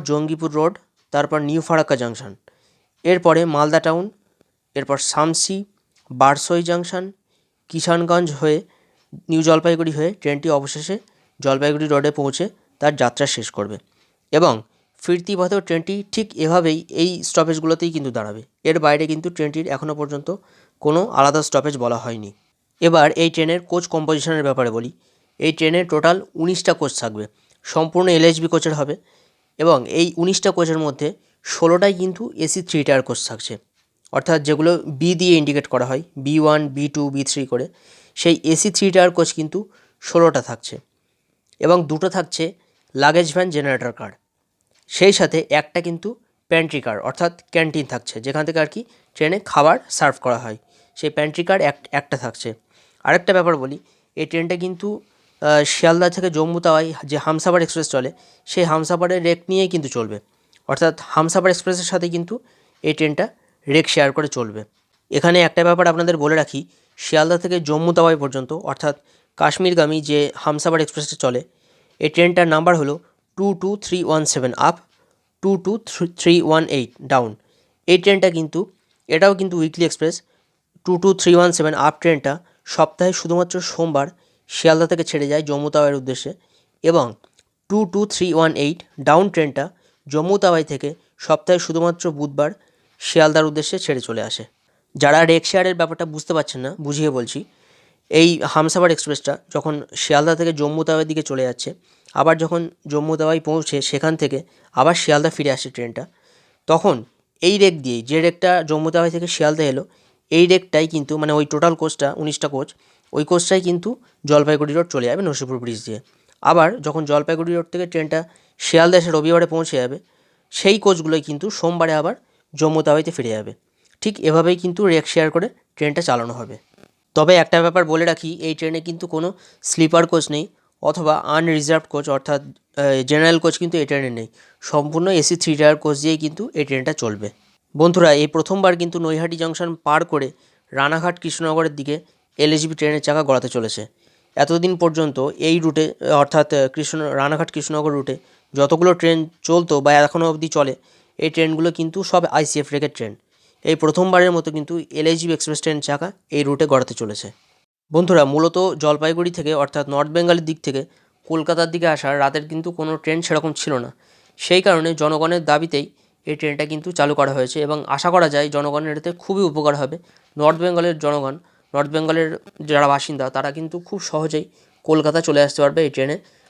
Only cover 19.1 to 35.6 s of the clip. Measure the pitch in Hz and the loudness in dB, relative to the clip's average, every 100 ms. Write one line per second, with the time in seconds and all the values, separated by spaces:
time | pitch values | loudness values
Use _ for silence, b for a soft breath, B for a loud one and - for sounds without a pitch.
19.1 | 156 175 170 151 156 175 139 156 151 147 | -4 -6 -4 -4 -4 -6 -6 -6 -8 -8
20.1 | 147 147 196 b b b b 147 160 208 | -8 -8 -10 b b b b 0 0 2
21.1 | 135 139 151 151 143 147 139 120 117 117 | 4 4 4 0 0 -2 -2 -4 -4 -6
22.1 | 113 104 - _ _ _ - 170 165 151 | -12 -14 -20 _ _ _ 0 4 6 6
23.1 | - 165 160 160 175 175 175 175 165 156 | 4 0 2 0 -2 -2 -4 -2 -4 -2
24.1 | 156 160 156 139 131 120 113 120 - _ | -2 -2 -2 0 0 -2 -2 -8 -12 _
25.1 | _ _ - 156 156 160 170 175 151 165 | _ _ -6 -4 0 0 0 0 2 2
26.1 | 185 - 160 170 180 - 165 143 - 117 | 2 -2 -4 -2 -2 0 0 -2 -6 -8
27.1 | 104 107 _ _ _ - 165 160 175 185 | -8 -12 _ _ _ -8 -4 -2 0 2
28.1 | 165 165 160 165 165 160 151 139 151 _ | 4 4 2 0 -2 -2 -4 -4 -8 _
29.1 | _ _ _ _ - 165 143 120 156 175 | _ _ _ _ -2 2 2 2 0 0
30.1 | 165 175 190 196 185 165 160 151 139 147 | 0 -2 0 0 0 0 -2 -4 -4 -6
31.1 | - _ _ - - 165 175 202 180 185 | -8 _ _ -12 0 2 4 2 2 -4
32.1 | 175 240 - 156 185 180 156 143 135 127 | -6 -10 -6 -6 -4 -4 -2 0 0 0
33.1 | 120 - 110 - 107 _ _ _ _ _ | -6 -8 -10 -12 -14 _ _ _ _ _
34.1 | 135 156 160 143 147 160 175 - 135 170 | -4 0 0 0 0 2 0 -2 -2 0
35.1 | 175 180 165 147 143 | 2 4 4 2 -2